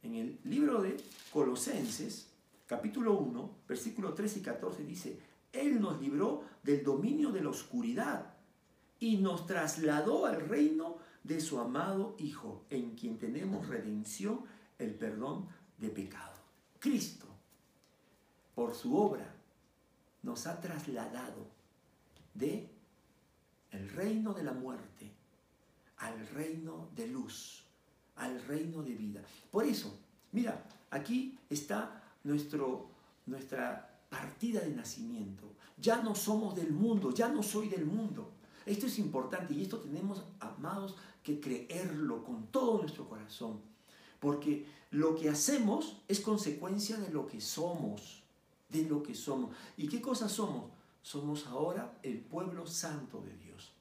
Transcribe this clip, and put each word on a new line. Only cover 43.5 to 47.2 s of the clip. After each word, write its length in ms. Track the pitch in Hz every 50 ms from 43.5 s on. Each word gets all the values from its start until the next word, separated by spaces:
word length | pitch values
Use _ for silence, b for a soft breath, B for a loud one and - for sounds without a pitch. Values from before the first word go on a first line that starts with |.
| 107 104 - - B B B B B B B B B B
Porque 460 | - 143 143 143 143 151 147 147 B B B B B B
lo 240 | - 147 160 160 160
que 140 | 160 151 151
hacemos 720 | 147 147 - - 285 269 226 202 233 320 320 - - - -
es 120 | - 196 202
consecuencia 760 | - 226 214 196 - 156 147 - 175 185 196 208 208 - 226
de 140 | 214 202 175
lo 160 | 156 147